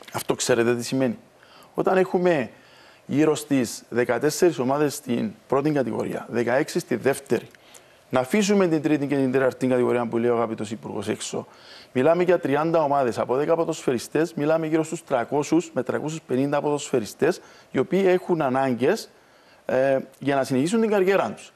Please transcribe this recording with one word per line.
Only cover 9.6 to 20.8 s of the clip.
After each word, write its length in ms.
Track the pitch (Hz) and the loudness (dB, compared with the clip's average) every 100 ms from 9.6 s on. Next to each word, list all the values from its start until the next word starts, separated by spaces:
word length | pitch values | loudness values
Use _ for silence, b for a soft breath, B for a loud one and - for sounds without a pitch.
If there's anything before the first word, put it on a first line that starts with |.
| 131 | 0
κατηγορία 380 | 127 120 120 117 | 2 2 0 0
που 120 | 117 | 0
λέει 120 | 117 | 0
ο 60 | 120 | 0
αγαπητός 360 | 117 110 107 | 0 -4 -8
Υπουργός 360 | 110 - 104 101 | -10 -10 -8 -6
έξω. 400 | - - - - B B B B | -6 -6 -10 -10 B B B B
Μιλάμε 320 | 127 139 170 | 0 2 2
για 160 | 180 175 | 4 2
τριάντα 440 | 156 139 160 165 | 2 0 2 2
ομάδες, 360 | 151 143 131 110 | 2 2 0 0
από 160 | 117 127 | -2 -2
δέκα 200 | 151 165 | 0 0
ποδοσφαιριστές, 800 | 165 156 - 123 - 147 165 | 0 -4 -2 -2 -2 -2 -2
μιλάμε 340 | 156 147 160 160 | -2 0 0 0
γύρω 160 | 160 | -2
στους 200 | 156 170 | -2 -6
τρακόσιους 680 | - 131 117 139 143 160 175 | -4 -2 0 -2 2 0 0
με 100 | - | -4
τρακόσιους 380 | 117 117 151 160 | -2 -4 -4 -8
πενήντα 400 | - 127 139 143 | -4 -2 0 0
ποδοσφαιριστές, 800 | 147 147 - 131 104 - 143 - B B B | 0 -2 -2 -2 -2 -2 0 0 B B B
οι 80 | 139 | -2
οποίοι 240 | 131 185 190 | 0 2 4
έχουν 340 | 180 - 170 | 2 0 0
ανάγκες, 680 | 143 127 135 117 131 220 - b b b b b - | 0 0 0 0 0 0 -4 b b b b b -2
ε, 320 | 127 135 135 - - | 0 2 0 -2 -8
για 160 | 135 139 | -2 0
να 80 | |
συνεχίσουν 380 | 131 131 151 226 | 0 0 2 2